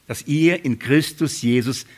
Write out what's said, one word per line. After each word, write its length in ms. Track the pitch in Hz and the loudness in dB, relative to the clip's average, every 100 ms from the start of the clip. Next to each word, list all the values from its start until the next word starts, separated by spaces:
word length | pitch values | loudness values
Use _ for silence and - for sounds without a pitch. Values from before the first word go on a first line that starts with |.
| - | -14
dass 200 | 113 - | -10 -2
ihr 360 | 147 165 170 | 2 4 2
in 140 | 139 113 | -2 -4
Christus 640 | 117 151 151 - 156 - | 2 2 2 -2 -4 -2
Jesus 420 | 120 123 120 127 - | 0 0 0 -4 -10